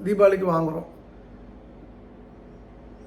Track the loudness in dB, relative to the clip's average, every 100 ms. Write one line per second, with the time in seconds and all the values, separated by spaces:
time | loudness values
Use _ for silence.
0 | -2 6 6 6 2 2 0 -4 -8 -16
1 | -20 -20 -20 -20 -20 -20 -20 -20 -20 -20
2 | -20 -20 -20 -20 -20 -20 -20 -20 -20 -20